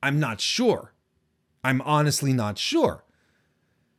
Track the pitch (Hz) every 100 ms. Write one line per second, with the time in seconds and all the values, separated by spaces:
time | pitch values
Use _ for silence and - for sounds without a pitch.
0 | 139 143 143 110 - - 240 156 - _
1 | _ _ _ _ _ _ 127 131 131 151
2 | 151 139 139 131 104 101 - 330 294 -
3 | _ _ _ _ _ _ _ _ _